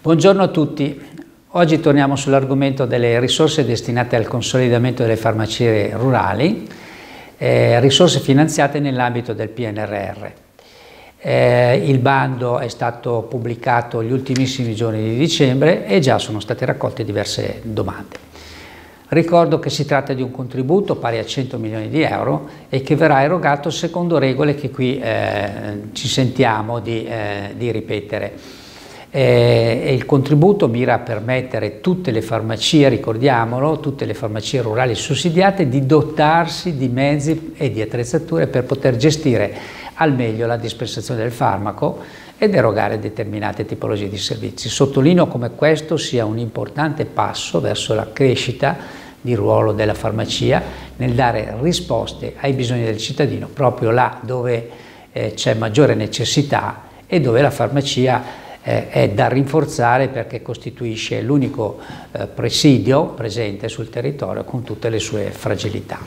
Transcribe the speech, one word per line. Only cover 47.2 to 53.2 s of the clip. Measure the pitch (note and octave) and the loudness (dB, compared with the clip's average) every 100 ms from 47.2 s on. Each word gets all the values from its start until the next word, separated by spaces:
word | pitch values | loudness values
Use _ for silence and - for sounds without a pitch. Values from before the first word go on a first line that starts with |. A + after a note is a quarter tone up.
| G2+ - - E3+ | -2 -4 -4 -2
verso | B2 - - | -2 -4 -2
la | A2 G#2 | -2 -2
crescita | - C3+ A#2 - A#2+ C#3 - - - - - | 2 2 2 -2 -2 -2 -2 -10 -16 -18 -10
di | B2 | -4
ruolo | A#2 G#2 A2 A2 | 0 2 4 2
della | G#2 G#2+ | 0 -2
farmacia | G2+ A2 G#2+ G2 - A#2+ C#3+ - - - - | -2 -4 -4 -4 -2 2 2 0 -12 -16 -6
nel | B2+ | -2
dare | A#2+ B2 A2 G#2+ G#2+ | 2 2 0 -4 -2
risposte | D#3 E3+ - A2+ G#2+ - A2 - | -2 -2 -2 -2 -4 -8 -12 -4
ai | C#3 | -2
bisogni | C3 A#2+ B2 | 0 0 0
del | A2+ G#2+ | -2 -4
cittadino, | - C#3 | -6 -2